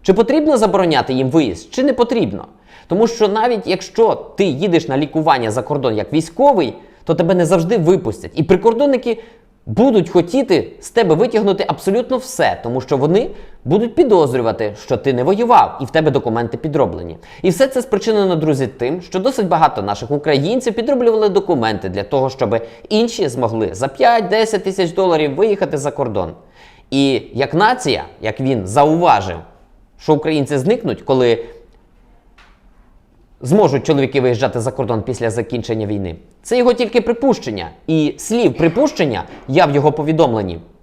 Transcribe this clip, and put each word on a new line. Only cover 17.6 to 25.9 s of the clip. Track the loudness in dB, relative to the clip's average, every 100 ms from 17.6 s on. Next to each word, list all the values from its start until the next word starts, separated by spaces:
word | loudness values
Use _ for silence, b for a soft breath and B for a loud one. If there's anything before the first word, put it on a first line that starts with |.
| 0
це | 0
спричинено, | -2 -2 0 0 2 0
друзі, | 0 0 -2
тим, | -4 -6 -6
що | -6 -2
досить | -2 -2 -2
багато | 2 2 0
наших | -6 -6 -4
українців | -4 0 0 0 -2 -2
підроблювали | -2 -2 2 2 2 2
документи | 0 0 0 0 -2 -6
для | -6
того, | -2 -2 -2
щоб | -2 -2 -2 B B -2
інші | 0 0 -2 -4
змогли | -2 -4 -2 -4
за | -4 -6
п'ять-десять | 2 2 2 2 0 0 -2
тисяч | -4 -2 -2
доларів | 0 2 2 0 0
виїхати | 0 0 -2 -4
за | -6